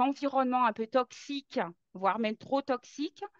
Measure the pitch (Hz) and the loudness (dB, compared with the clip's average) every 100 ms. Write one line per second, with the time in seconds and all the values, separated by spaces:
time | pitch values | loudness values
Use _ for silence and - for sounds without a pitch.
0 | 262 277 277 262 254 254 240 214 220 254 | 0 0 0 2 2 4 2 2 0 0
1 | 247 - - 285 - 247 170 - _ 180 | 0 -6 -8 -8 -4 -4 -4 -8 _ -2
2 | 190 208 220 220 - 269 - 247 - - | 0 2 -2 -4 -2 0 0 -4 -6 -8
3 | 311 - 403 | -8 -6 -16